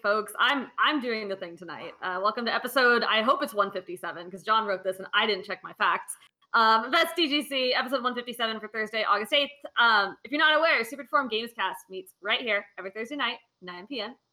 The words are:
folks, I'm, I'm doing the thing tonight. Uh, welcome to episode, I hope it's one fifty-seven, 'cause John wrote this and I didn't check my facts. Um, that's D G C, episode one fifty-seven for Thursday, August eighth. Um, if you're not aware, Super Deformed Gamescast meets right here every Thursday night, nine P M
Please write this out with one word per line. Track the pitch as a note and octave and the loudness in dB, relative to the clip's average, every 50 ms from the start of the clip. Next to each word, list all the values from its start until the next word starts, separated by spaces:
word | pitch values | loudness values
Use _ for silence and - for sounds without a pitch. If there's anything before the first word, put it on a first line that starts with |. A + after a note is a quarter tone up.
folks, | - G#3 G#3 G#3+ G#3 G#3 - - | -2 0 0 0 0 -2 -2 0
I'm, | A3 B3 C#4 C#4 A#3 - - - A3 | 2 2 2 0 -2 -4 -4 0 0
I'm | C4 D4+ D4+ | 2 2 0
doing | A#3 B3+ A3+ A3 G#3+ G3+ | 0 -2 -4 -4 -4 -4
the | G3 | -6
thing | F#3+ F#3 F3 E3+ | -6 -8 -10 -12
tonight. | E3 F3+ E3+ D3+ A#2 B2 E3+ - - | -12 -14 -14 -12 -12 -12 -14 -12 -8
Uh, | - F#3 F3+ F3+ F#3+ | -6 -4 -2 0 0
welcome | G#3 - - A#3 | 0 0 0 -2
to | A3 | -2
episode, | - A3+ A3+ B3 - C4+ B3+ B3 A#3+ A#3 A#3 | -2 -2 -2 -2 2 4 6 6 6 4 4
I | - G#3+ A3 | 2 2 4
hope | A3 A#3+ D4+ - D4+ | 4 4 2 2 0
it's | A3+ - | -2 0
one | G3+ G3 G3 | 0 -2 0
fifty-seven, | G3 F#3+ F#3 - F3 F3+ - F3 D#3+ D#3+ F3 F3+ | -2 -8 -8 -10 -10 -10 -8 -8 -8 -10 -12 -14
'cause | F#3+ F#3+ | -14 -8
John | E3 - A3 A3 G#3+ | -2 2 2 2 2
wrote | G#3 G3 F#3 F#3+ | 2 -2 -2 -2
this | F#3+ F#3 F#3+ | -4 -4 -4
and | F#3+ - - | -4 -4 0
I | G3+ A3 A3 | 0 2 2
didn't | G#3 F#3 F3+ | 0 -2 -4
check | - F#3+ - - | -6 -10 -10 -10
my | - A3 | -10 -4
facts. | - G#3 F#3 E3+ - - - - - _ _ _ _ _ _ - | 0 2 2 2 0 -2 -6 -16 -16 _ _ _ _ _ _ 2
Um, | A#3 A3+ A3 A3 A3+ A#3+ B3+ | 4 6 6 6 4 4 2
that's | C4 E4+ E4 E4 - | 2 2 2 2 0
D | - E4+ C#4+ | 0 0 0
G | C#4 D4 D4 D4+ | 0 0 -2 -2
C, | C#4 C4+ B3+ B3 | -2 -2 0 0
episode | B3 - C#4 - C4+ C4 | 0 0 0 0 -2 -2
one | A#3+ B3 B3 | -2 -2 -4
fifty-seven | A#3+ A#3+ B3 A#3 A#3+ A#3 A3+ A3 G#3+ | -4 -6 -8 -6 -4 -4 -4 -4 -6
for | - G#3+ | -8 -8
Thursday, | - A3+ G#3+ G#3+ A3 A3 G#3 - | -6 -6 -6 -4 -2 -2 0 2
August | G3+ G3+ G#3+ A3 D4+ | 0 0 0 0 0
eighth. | C#4+ C#4+ C#4 - - - - - - | 0 0 0 -4 -10 -18 -6 0 2
Um, | A#3+ A#3 A3 G#3 G3 G3 E3 - - | 4 6 6 4 4 2 -2 -8 -10
if | - | -6
you're | C4+ D4 | 0 2
not | D#4+ D#4 D4+ D4+ | 4 4 4 6
aware, | D#4+ E4 D#4 B3+ A3+ | 4 4 4 2 0
Super | - - C4 C#4 | -2 -8 -12 -6
Deformed | - - D4 C4+ B3 | -2 0 0 0 0
Gamescast | G#3+ G#3+ A#3 A#3 A3+ - G3 F#3 E3 - - - | -2 -4 -4 -6 -6 -4 -4 -4 -4 -6 -12 -14
meets | F#3+ F#3+ F#3 - _ _ | -14 -14 -14 -14 _ _
right | - G3+ A3+ B3 | -4 -2 -2 -2
here | C4 A#3 G#3+ G3+ G#3 - _ - | 0 -2 -2 -2 -2 -6 _ -12
every | F3+ F#3+ | -12 -10
Thursday | F#3+ A3 A3+ A3+ D4 | -10 -10 -10 -8 -6
night, | C#4+ C4 A#3 B3 A#3 _ _ _ _ | -4 -4 -4 -4 -6 _ _ _ _
nine | - F3+ F3 F3 F#3 | -14 -12 -12 -12 -12
P | A3 C#4+ A#3+ | -10 -8 -8
M | G3+ A3 B3+ - _ _ | -8 -8 -10 -14 _ _